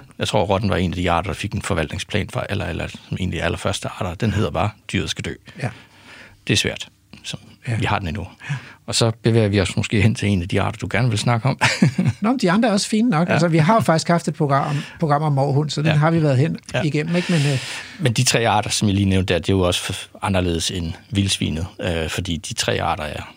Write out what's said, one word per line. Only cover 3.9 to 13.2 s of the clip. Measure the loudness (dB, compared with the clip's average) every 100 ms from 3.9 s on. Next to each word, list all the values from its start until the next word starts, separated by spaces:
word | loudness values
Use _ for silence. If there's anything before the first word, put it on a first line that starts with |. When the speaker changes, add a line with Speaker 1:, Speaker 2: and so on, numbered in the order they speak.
| -8 -8
Speaker 1:
Den | -2 -2
hedder | 0 0
bare, | 0 -4 -4 -6
dyret | -4 -4
skal | -6
dø. | -8 -10 -14 -10
Speaker 2:
Ja. | -10 -10 -20 -20 -20 -20 -20 -14 -2
Speaker 1:
Det |
er | 0
svært. | 0 -6 -12 _ _ -18
Så | -14 -14 -16 -14 -6
Speaker 2:
Ja. | -2
Speaker 1:
vi |
har | -2 -2
den | -2
endnu. | -6 -8 -14 -10
Speaker 2:
Ja. | -10 -10 -18 -4
Speaker 1:
Og |
så | 0 0 2
bevæger | 2 4 4
vi | 2
os | 2 -2
måske | 0 2
hen | 4
til | 2 2
en | 0
af | 0
de | 0
arter, | 0 -4
du | -2
gerne | 0 2
vil | 0
snakke | 0 2 0
om. | 0 0 4 2
<laughs> | 4 0 0
Speaker 2:
Nå, | 0
men | 2
de | 2
andre | 2 2
er |
også | 2 0
fine | 2 2
nok. | 2